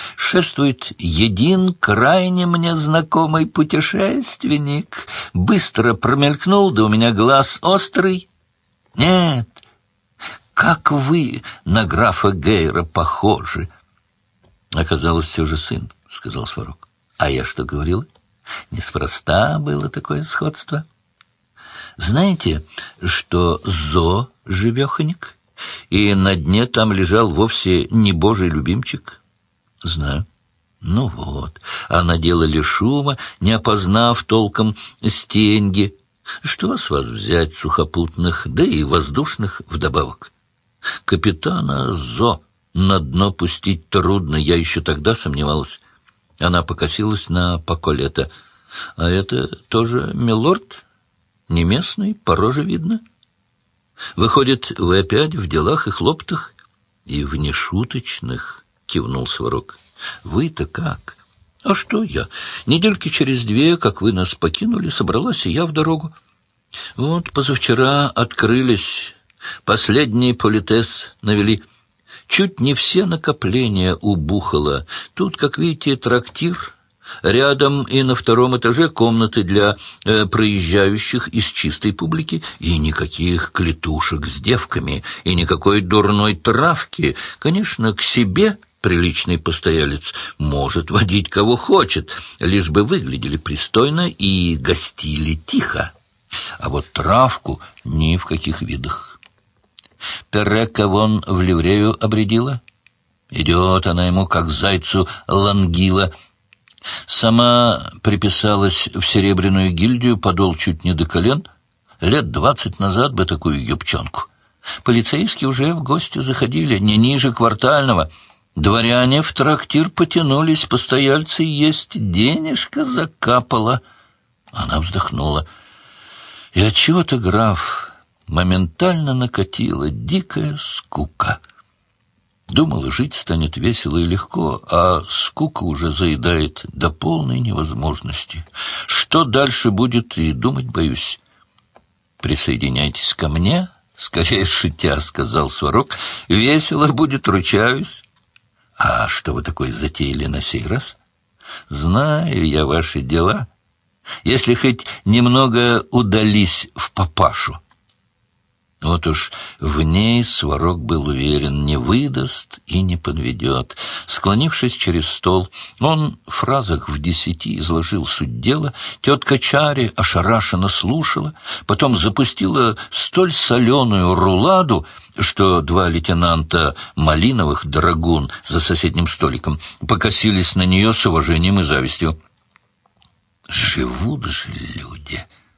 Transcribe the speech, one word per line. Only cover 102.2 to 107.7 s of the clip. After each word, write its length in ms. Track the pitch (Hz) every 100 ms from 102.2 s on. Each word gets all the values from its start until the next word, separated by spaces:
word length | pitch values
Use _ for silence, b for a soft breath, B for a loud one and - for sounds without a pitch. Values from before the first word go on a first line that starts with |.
| 101 113 131 127 - _ _ _ _ _ _
Идет 560 | - - 85 92 92 92
она 200 | 87 90
ему, 200 | 92 92
как 220 | 87 80
зайцу 600 | 78 98 90 - 98 87 B -
лангила. 840 | 98 101 101 92 85 95 95 92 B B _ _ _ _ _ B B -
Сама 840 | - 113 117 120 120 120